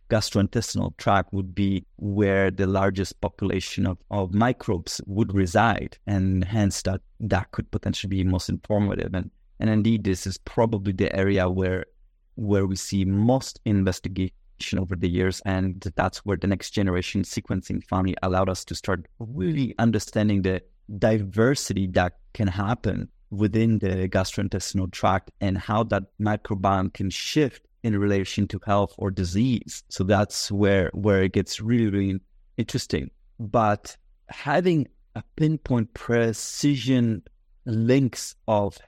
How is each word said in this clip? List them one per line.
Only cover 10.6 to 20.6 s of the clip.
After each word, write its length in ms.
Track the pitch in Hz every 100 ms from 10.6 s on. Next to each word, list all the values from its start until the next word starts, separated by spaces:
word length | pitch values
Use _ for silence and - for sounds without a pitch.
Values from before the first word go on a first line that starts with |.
| 117 110 98
the 200 | 95 98 -
area 340 | 95 98 90
where, 360 | 92 92 92 - _ _ _ _ -
where 300 | 107 101 98
we 100 | 95
see 280 | - 98
most 540 | 95 98 113 131 - -
investigation 680 | - 101 95 110 127 95 95 - _ - - 98
over 160 | 92
the 140 | 87 90
years, 320 | 90 92 92 101
and 340 | 95 95 92 95 -
that's 220 | 92 -
where 180 | 101 95
the 100 | 95
next 240 | 95 -
generation 520 | - 98 90 90 101
sequencing 600 | 92 - - 95 - 98
finally 320 | - 95 95 -
allowed 260 | 95 92 95
us 160 | 92 -
to 80 |
start 340 | 90 - 90 - -
really 560 | 110 139 180 156 127 -
understanding 640 | 117 107 - 110 104 101
the 200 | 95 92